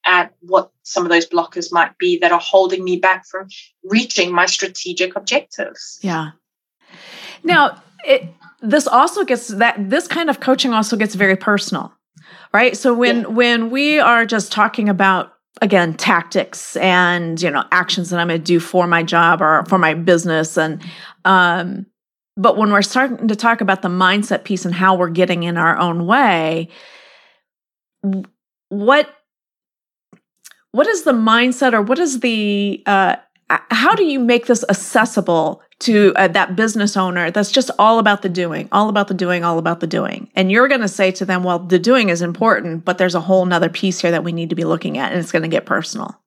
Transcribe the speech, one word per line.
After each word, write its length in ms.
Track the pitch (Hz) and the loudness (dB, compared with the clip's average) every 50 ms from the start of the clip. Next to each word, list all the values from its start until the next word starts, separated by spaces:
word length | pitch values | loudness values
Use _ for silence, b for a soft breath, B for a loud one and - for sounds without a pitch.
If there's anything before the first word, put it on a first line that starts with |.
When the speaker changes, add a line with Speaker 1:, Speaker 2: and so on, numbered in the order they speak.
| - | -2
Speaker 1:
at 280 | 180 180 180 175 - _ _ | 0 2 0 0 -2 _ _
what 300 | 175 175 190 202 - - _ _ - | -4 0 0 0 0 -4 _ _ -18
some 220 | - - 190 175 | -8 -4 -4 0
of 40 | 170 | 2
those 160 | 170 165 165 | 2 0 0
blockers 460 | - 175 170 165 - - 175 165 - | 0 -2 -2 -2 -2 -6 -10 -8 -2
might 260 | 175 170 156 - - | -2 -2 -2 -2 -4
be 200 | - 180 180 175 | -4 -2 -2 0
that 160 | 170 180 170 175 | 0 2 2 0
are 60 | 175 | 0
holding 440 | - - - 190 190 180 190 185 185 | 0 2 2 2 4 2 -2 -4 -4
me 140 | 180 180 | -4 -4
back 280 | 170 185 185 180 180 - | 0 0 0 -2 -2 -6
from 200 | _ 185 190 196 190 B B B B B _ - | _ -14 -14 -14 -16 B B B B B _ -6
reaching 500 | 190 208 233 - - - 202 175 180 175 | -2 -2 -2 -2 -2 -2 -4 -2 0 0
my 120 | 175 185 | 0 0
strategic 680 | 185 - - 196 185 185 - - 180 175 175 185 185 - | 0 0 -4 -6 -6 -8 -10 -10 -8 -4 -4 -4 -4 -6
objectives? 840 | 196 196 - 240 294 - _ - - - - - - - - - - | -8 -6 -4 -4 -4 -4 _ -10 -12 -12 -12 -12 -16 -20 -20 -14 -8
Speaker 2:
Yeah. 300 | - 185 165 160 156 156 - _ _ _ _ _ _ _ _ B B B B B B B B B B B B B - | -6 -6 -4 -6 -6 -10 -14 _ _ _ _ _ _ _ _ B B B B B B B B B B B B B 0
Now, 380 | 330 349 302 285 - - - _ _ _ - - | 2 4 4 4 2 0 -6 _ _ _ -6 0
it, 200 | - 277 - - - - _ - - _ _ | 2 2 2 0 -4 -18 _ -20 -20 _ _
this 260 | 240 214 285 302 - | -2 0 2 2 2
also 360 | - 226 247 302 339 - 415 311 | 4 4 4 4 2 0 -2 -2
gets, 240 | 262 247 240 - - | -2 -2 -4 -4 -6
that 400 | 202 202 233 233 - 208 196 190 | -2 0 0 0 0 -2 -4 -2
this 160 | 254 349 - | -2 -2 -2
kind 240 | - - 339 339 294 | -4 -4 -2 -2 -2
of 120 | 277 - | -4 -2
coaching 320 | - 262 269 269 - 254 226 | 0 0 0 0 0 0 0
also 240 | 214 208 - 233 | 0 0 0 -2
gets 180 | 202 214 208 - | -2 -2 -2 0
very 220 | 180 202 190 190 | 0 2 2 2
personal, 560 | 185 - 214 202 196 - - 185 139 - - _ _ _ _ B B B B B B B B | 0 0 0 -2 -2 -2 -4 -8 -8 -8 -10 _ _ _ _ B B B B B B B B
right? 240 | - 214 247 247 233 | 2 2 2 2 2
So 180 | - - 254 240 | 0 0 0 2
when, 280 | 240 247 240 233 240 | 2 2 2 2 0
Speaker 1:
Yeah. 60 | 220 | -2
Speaker 2:
when 420 | - 220 240 240 240 233 233 226 226 | -2 0 2 2 2 2 0 0 -2
we 300 | 254 277 285 294 302 302 | -2 -2 0 2 2 4
are 260 | 247 247 240 233 226 | 4 4 4 4 2
just 260 | 202 233 208 - - | 0 -2 -4 -4 -2
talking 380 | - 208 220 220 - 240 208 208 | 0 0 0 0 0 0 0 0
about, 440 | 190 180 196 190 185 170 - - _ _ _ _ _ - | 2 2 2 2 2 0 -2 -6 _ _ _ _ _ -4
again, 320 | 233 190 202 180 175 165 160 | 0 2 2 2 2 0 -2
tactics 840 | - - - 185 170 330 - - 180 - - - - - - - | -2 0 0 0 0 0 -2 -4 -4 -4 -4 -8 -16 -16 -12 -6
and, 640 | - 185 190 180 180 180 175 175 175 170 165 165 160 | -2 0 2 4 4 2 2 0 -2 -4 -4 -4 -4
you 100 | 180 156 | -4 -2
know, 120 | 143 131 - - | -2 -4 -2 0
actions 380 | - 180 - - - 190 175 180 | 0 0 0 0 -4 -4 -4 -4
that 100 | 175 170 | -2 -2
I'm 80 | 170 | -2
gonna 120 | 170 170 165 | -2 -2 -2
do 200 | 160 180 175 165 | 0 0 0 0
for 260 | 170 - - 180 175 | 0 0 0 0 2
my 160 | 175 170 170 | 2 2 0
job 400 | 165 160 175 170 170 170 170 165 | 0 0 2 2 4 4 4 4
or 220 | 160 156 156 143 - - | 2 2 2 2 2 0
for 80 | 190 | 2
my 160 | 185 165 160 156 | 2 2 2 0
business, 640 | 170 165 185 175 165 175 170 160 156 160 160 - | 0 2 2 2 2 2 0 -2 -2 -2 -2 -2
and, 260 | 175 156 160 151 B B 175 B B B B B _ - | -2 -2 -2 -4 B B -18 B B B B B _ 2
um, 640 | 185 190 185 180 175 170 185 175 180 196 196 196 - _ _ _ _ _ _ _ _ _ 196 | 2 4 4 4 2 0 -2 -4 -6 -8 -10 -12 -14 _ _ _ _ _ _ _ _ _ 0
but 160 | 190 226 - | 2 2 2
when 160 | 208 214 208 | 2 2 2
we're 100 | 202 202 | 2 2
starting 460 | 196 - - 254 269 262 233 - 226 | 0 0 0 0 0 0 -2 -4 -4
to 80 | 220 208 | -4 -2
talk 240 | 208 233 233 233 - | 0 0 0 0 0
about 220 | 214 196 190 - | 0 -2 -2 -2
the 80 | - 175 | -2 -4
mindset 560 | 180 185 190 185 196 208 202 - 196 - - | -2 0 2 2 2 0 -2 -2 -4 -4 -4
piece 180 | - 196 180 - | -6 -6 -4 -4
and 100 | 175 175 | -6 -2
how 220 | 175 190 190 190 | 0 2 2 2
we're 140 | 180 180 165 | 2 0 -2
getting 340 | 165 180 180 185 175 170 170 | 0 0 0 0 0 -2 -4
in 140 | 175 170 | -4 -2
our 200 | 165 160 170 - | 0 0 2 2
own 280 | - 175 175 165 170 170 | 2 0 -2 -2 -2 0
way, 640 | 185 233 285 262 208 175 165 160 160 165 165 165 b b b b b b b b b b b b b b b b _ _ _ _ _ _ _ _ _ _ _ | 0 2 2 4 2 2 0 0 -2 -4 -4 -6 b b b b b b b b b b b b b b b b _ _ _ _ _ _ _ _ _ _ _
w-, 220 | - 196 190 190 - - _ _ _ _ _ _ _ - | -6 -4 -4 -6 -8 -12 _ _ _ _ _ _ _ -10
what, 440 | 196 202 208 240 277 302 294 285 - _ _ _ _ _ _ _ _ _ _ _ _ _ _ _ _ _ _ _ - _ _ _ _ _ - - - _ _ _ | -8 0 2 4 4 4 2 -2 -8 _ _ _ _ _ _ _ _ _ _ _ _ _ _ _ _ _ _ _ -20 _ _ _ _ _ -20 -20 -20 _ _ _
what 160 | - 247 311 | 0 0 2
is 160 | 466 427 330 - | 2 0 0 0
the 80 | 311 | 0
mindset 640 | 254 226 220 220 226 233 247 254 254 - 277 254 226 | 2 2 2 4 4 4 4 2 0 0 2 2 2
or 80 | 214 | 2
what 180 | 202 226 262 320 | 2 0 0 0
is 220 | 359 285 262 226 | 0 -2 -2 -2
the, 600 | 254 240 226 214 208 208 202 202 202 202 - - - | -2 -2 -2 -2 -2 -2 -2 -2 -2 -2 -4 -4 -2
uh, 320 | 202 202 196 190 - - - - _ _ _ _ - | 0 2 2 2 0 0 -4 -8 _ _ _ _ -2
h-, 80 | 151 - - - | -2 -2 -2 -2
how 220 | 226 220 262 359 453 | -2 0 2 2 2
do 120 | 415 370 | 2 2
you 140 | 302 277 262 | 0 0 0
make 260 | 240 240 240 233 - | 2 2 2 2 2
this 180 | - 233 220 - - | 2 0 0 0 -2
accessible 920 | 190 - - - - 220 220 - - 208 175 180 170 160 156 151 - b b b b - | -2 -2 -2 0 0 2 2 0 -2 -2 0 0 0 0 0 -2 -4 b b b b -6
to, 340 | - 240 214 208 208 185 - | 0 2 4 6 6 6 6
uh, 140 | - 196 175 | 4 2 2
that 260 | 170 196 - - 180 | 2 0 0 0 0
business 400 | 202 220 226 214 214 202 202 - | -2 -2 0 0 -2 -2 0 0
owner 340 | 196 185 180 180 180 170 170 | -2 -2 -2 -2 -2 -4 -2
that's 220 | 175 208 196 - | -2 -2 -2 0
just 200 | - 269 254 - - | 0 0 0 0 2
all 220 | - 208 220 226 226 | 2 4 4 4 4
about 220 | 208 214 202 202 | 4 2 2 0
the 80 | - 185 | -2 -4
doing, 400 | 170 185 175 165 151 - 202 - | -4 -4 -4 -4 -6 -8 -6 -2
all 160 | - 202 214 | 0 0 0
about 220 | 214 202 208 202 - | 2 0 -2 -2 -2
the 40 | 190 | -4
doing, 300 | 175 185 175 180 175 170 | -4 -2 -2 -2 0 0
all 160 | 170 165 170 | -2 -2 0
about 220 | 165 165 170 170 | -2 -2 -2 -4
the 60 | 170 | -4
doing? 440 | 160 165 160 - - - - - - - | -4 -4 -4 -4 -6 -8 -12 -14 -6 -4
And 160 | 185 190 185 | -2 0 2
you're 200 | 202 233 262 269 | 2 4 4 2
gonna 180 | 277 247 214 | 2 0 -2
say 240 | 190 - - 190 185 | -4 -2 0 0 0
to 140 | 185 - 190 | 0 -2 -4
them, 180 | 190 185 180 180 | -4 -2 -2 -2
"Well, 160 | 180 175 170 | -2 -2 -4
the 200 | 185 170 190 180 | 0 0 0 2
doing 280 | 180 233 262 254 214 | 2 2 2 2 2
is 140 | 185 170 165 | 0 -2 -2
important, 640 | 175 170 170 - 226 226 - 104 - 170 165 165 - | -4 -6 -4 0 0 2 2 0 -2 -6 -8 -6 -6
but 120 | 185 175 | -4 -2
there's 180 | 185 185 180 175 | 0 -2 0 -2
a 60 | 170 | -2
whole 240 | 160 190 190 190 180 | 0 2 2 2 2
nother 240 | 180 175 170 170 165 | 2 0 0 0 -2
piece 300 | 170 - 202 185 175 - | -2 -2 -4 -4 -2 -2
here 120 | - 170 | -2 -2
that 120 | 170 160 165 | -2 -2 -2
we 80 | 175 | -4
need 180 | 170 170 165 160 | -6 -6 -6 -6
to 60 | 165 | -6
be 80 | 165 165 | -4 -4
looking 340 | 160 165 165 - 156 - | -4 -4 -4 -4 -6 -6
at, 140 | 131 127 - | -6 -4 -4
and 80 | - 175 | -4 -6
it's 140 | 165 - - | -4 -2 -2
gonna 160 | 165 160 165 | -2 -2 -2
get 160 | 160 - - | -4 -4 -2
personal." 560 | - - - - - - - - - - _ _ | -2 -4 -4 -4 -6 -10 -12 -12 -14 -16 _ _